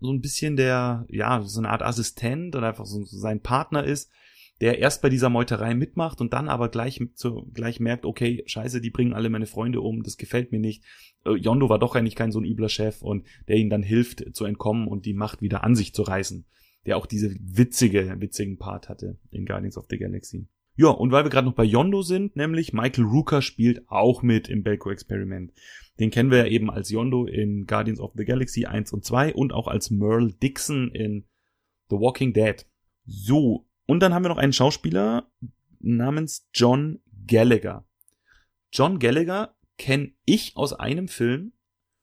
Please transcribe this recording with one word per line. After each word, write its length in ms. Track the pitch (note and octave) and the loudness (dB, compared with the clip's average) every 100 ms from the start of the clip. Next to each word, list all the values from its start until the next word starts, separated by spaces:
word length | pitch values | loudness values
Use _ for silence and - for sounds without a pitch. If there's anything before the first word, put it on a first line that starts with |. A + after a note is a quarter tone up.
so 100 | B2+ | -4
ein 80 | C3+ | -4
bisschen 380 | C#3 - D#3 C#3 | -4 -4 -2 2
der, 480 | C3 B2+ B2 A#2+ A#2+ | 2 2 0 -4 -6
ja, 320 | G#2+ A2 B2 | -4 0 0
so 180 | G2 A2 | -2 -4
eine 100 | G#2+ | -2
Art 120 | A2+ | -2
Assistent 760 | - A#2 A2 - A#2 C#3+ F3 C#3+ | -2 -2 -4 -4 -4 -4 -6 -4
oder 120 | A2+ | -4
einfach 180 | G#2+ G2 | -4 -8
so 180 | G#2 G2+ | -10 -10
sein 340 | G2 G#2+ G#2+ | -8 -4 -4
Partner 460 | - B2+ D#3+ D3 C#3 | 0 -2 0 -2 -2
ist, 260 | C#3+ - _ _ _ - - | -4 -6 _ _ _ -18 -2
der 180 | A2+ - | 0 2
erst 220 | C3+ - | 0 2
bei 80 | C#3+ | 0
dieser 200 | B2+ B2+ | 2 2
Meuterei 440 | A#2+ A#2+ A2 A2+ | 2 0 -2 0
mitmacht 480 | A#2+ - - D#3+ - | -2 -2 -2 -4 -4
und 100 | A#2+ | -4
dann 160 | B2 D3+ | -2 -2
aber 220 | B2 A#2 | -2 -2
gleich 320 | A#2 A#2+ B2+ | -2 -6 -6
mit 160 | A#2+ - | -8 -6
so, 320 | B2 A#2 - | -6 -6 -12
gleich 260 | A#2+ A#2 A#2 | -8 -6 -2
merkt, 260 | A#2 A#2+ - | -2 -2 -4
okay, 380 | - A#2+ A#2+ - | -2 -2 -2 -6
scheiße, 340 | A2+ B2 B2 | -8 -6 -6
die 120 | A2+ | -4
bringen 220 | - A#2+ | 0 0
alle 160 | G#2+ A2+ | 0 -2
meine 180 | A2+ A2 | -2 -4
Freunde 340 | - A#2 A#2+ | -4 -2 -2
um, 220 | - A2+ | -4 -6
das 140 | - - | -8 -12
gefällt 360 | - B2 B2 | -4 -4 -2
mir 60 | A2 | -2
nicht. 260 | G#2+ G#2 _ - - _ - | -2 -4 _ -20 -20 _ -2
Äh, 100 | G#2 | 0
Yondu 320 | A2 B2+ C3 | 2 4 4
war 120 | G#2+ | 4
doch 160 | A#2+ B2 | 2 2
eigentlich 200 | A2+ - | 0 0
kein 160 | A2+ | -2
so 80 | G#2+ | -2
ein 60 | A2 | -2
übler 240 | A2 A2 | -2 -2
Chef 320 | - G#2+ - | -2 -4 -4
und 240 | - G2+ - - - | -6 -6 -8 -14 0
der 100 | G#2+ | 2
ihnen 120 | G#2+ | 2
dann 140 | G#2+ | 0
hilft, 500 | G2 A2+ A#2+ - - - | 2 2 2 -4 -12 -8
zu 100 | G#2 | -6
entkommen 420 | G#2 - A#2 G#2+ | -4 -2 -2 -2
und 180 | G#2 G2+ | -4 -4
die 80 | |
Macht 280 | G2+ G#2+ - | -4 -4 -4
wieder 220 | G#2 - | -4 0
an 120 | A2 A#2+ | 4 4
sich 180 | G2 | 2
zu 100 | - | -2
reißen. 420 | G2+ F#2+ F#2+ F2+ - _ _ _ - | -2 -2 -4 -8 -16 _ _ _ -4
Der 120 | F#2 | -2
auch 80 | - | -2
diese 300 | G#2+ G#2 F#2+ | -2 -2 -4
witzige, 760 | F#2 F#2 A#2+ - A2 G2 F#2 F#2 | -4 4 4 4 4 4 0 -4
witzigen 380 | G2+ - G2+ F#2+ | -8 -6 -6 -6
Part 320 | G2 F#2+ - | -10 -10 -12
hatte 300 | - F#2+ F#2 _ | -12 -12 -12 _
in 160 | F#2+ F#2+ | -10 -6
Guardians 320 | G2 G2 - | -6 -6 -10
of 80 | - | -10
the 80 | G2+ | -8
Galaxy. 500 | F#2+ F#2+ - - G2 _ _ - | -6 -8 -10 -14 -14 _ _ 4
Ja, 100 | D#3 | 6
und 240 | - B2+ | 6 4
weil 140 | C3+ D3 | 4 4
wir 40 | |
gerade 180 | C3 B2+ | 2 2
noch 60 | |
bei 120 | B2 A2 | 4 4
Yondu 360 | A2+ F3+ G3 | 4 4 0
sind, 360 | F3 F#3 G3+ C#3+ | 0 -2 -2 -2
nämlich 340 | D3+ D#3+ D#3+ | -2 -2 -2
Michael 320 | A2 B2 B2 | -2 0 2
Rooker 380 | A2 C3 D3+ C#3+ | 4 4 4 2
spielt 480 | C3+ - A#2 A#2 - | 0 2 2 2 0
auch 340 | G2+ A2+ A#2+ | 2 4 4
mit 240 | A#2+ A2 - | 4 2 2
im 160 | G#2 | -4
Belko-Experiment. 880 | G2 G#2 G2 G2 - G2+ F#2+ F#2+ F2+ _ - - - - | -2 -4 -6 -10 -8 -6 -6 -8 -12 _ -20 -20 -14 -2
Den 120 | A2 | 0
kennen 200 | A#2+ C3 | 2 4
wir 60 | B2+ | 6
ja 80 | A2+ | 6
eben 240 | A2 G#2+ | 2 0
als 180 | G#2 G2 | -4 -4
Yondu 360 | A2 B2+ B2 A#2+ | -2 0 0 -2
in 420 | - G#2 G2+ G2 | -2 -2 -2 -2
Guardians 320 | G#2+ A2 A2 | -2 -2 -4
of 140 | - A2 | -8 -6
the 80 | G#2 | -2
Galaxy 400 | B2+ C3 - A#2 | -2 -2 -4 -4
eins 280 | G#2+ G#2 | -4 -4
und 100 | G#2 - | -6 -2
zwei 280 | A#2+ D3+ | 0 0
und 200 | - C3 | 0 -2
auch 140 | A#2 - | -2 -2
als 240 | G#2+ - | -4 0
Merle 420 | G2+ G#2 A2+ A#2 | 0 2 2 2
Dixon 560 | F#2 C3+ C3+ - C#3+ A#2+ | 0 -2 -2 -4 -4 -4
in 340 | A#2 G#2+ G#2 - _ _ _ _ _ - | -4 -4 -6 -10 _ _ _ _ _ -4
The 80 | G2+ | 0
Walking 360 | A#2 - C3 | 0 0 0
Dead. 320 | G#2 A2 G2 - _ _ _ - | 2 2 0 -10 _ _ _ -18
So, 640 | G2 G2 D3 C3 G2 _ _ - | -8 2 4 4 0 _ _ 0
und 140 | D#3+ | 4
dann 140 | F#3 | 4
haben 100 | F3 | 4
wir 60 | F3+ | 0
noch 80 | - | 2
einen 160 | C#3 | 2
Schauspieler 760 | C3+ C3 - D#3 F2 G#2+ A#2 - - B2 _ _ - | 4 2 2 -2 0 0 0 -4 -16 -18 _ _ -8
namens 680 | - A#2 B2 D3+ D#3+ - _ | -2 0 2 -2 -4 -8 _
John 460 | - A#2+ C3 D3+ - _ - G2 | 4 4 4 0 -6 _ -12 2
Gallagher. 560 | A2+ A#2+ A2+ F#2+ G#2 - _ _ _ _ _ _ _ _ | 6 6 4 0 -10 -16 _ _ _ _ _ _ _ _
John 260 | - D3 F#3 | 0 2 4
Gallagher 560 | A#2+ C#3+ E3+ F#3+ A3 _ _ - | 2 2 0 -4 -6 _ _ -10
kenn 380 | - C#3 C#3 _ - | -2 -2 -2 _ 2
ich 300 | G#3+ - - | 2 2 -4
aus 160 | - | -4
einem 360 | - A#2 D#3 F#3 | -4 -4 -4 -6
Film 420 | - A#2 C3+ G#3 _ _ _ _ _ | -2 0 -2 -6 _ _ _ _ _